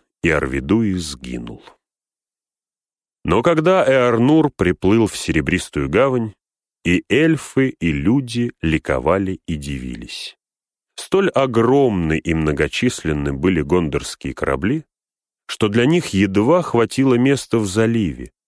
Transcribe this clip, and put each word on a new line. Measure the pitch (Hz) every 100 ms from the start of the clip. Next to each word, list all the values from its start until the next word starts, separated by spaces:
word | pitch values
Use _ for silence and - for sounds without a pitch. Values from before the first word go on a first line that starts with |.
| _ _
и | 85
Арвидуи | 76 67 67 67 110 107
сгинул. | 92 78 65 64 62 57 53 - _ _ _ _ _ _ _ _ _ _ _ _ _ _ _
Но | - 95
когда | 165 160 160 190 131
Эарнур | 135 123 117 127 160 151
приплыл | - 90 - 92 113 107
в | -
Серебристую | - 76 67 87 - - 69
гавань, | 95 135 127 110 - _ _ _ _
и | 85 87 -
эльфы, | 127 165 151 - 135 131
и | - 85
люди | 71 80 139 123 117 120 -
ликовали | 82 80 - 65 69 95 95 90 -
и | 78
дивились. | 71 67 64 60 58 - - - _ _ _ _ _ -
Столь | - 190 190
огромны | 139 131 113 117 143 131 95 80 80
и | -
многочисленны | 78 78 73 73 - - - 78 73 71
были | 69 90 85
гондорские | 71 90 78 71 - - 67
корабли, | - 69 67 101 156 - _ _ _ _ _ -
что | - 107
для | 113 127
них | 170 -
едва | 95 101 95 117 175
хватило | 170 117 110 - 135
места | 120 135 139 - 120
в | 101
заливе, | 104 113 117 87 62 60 _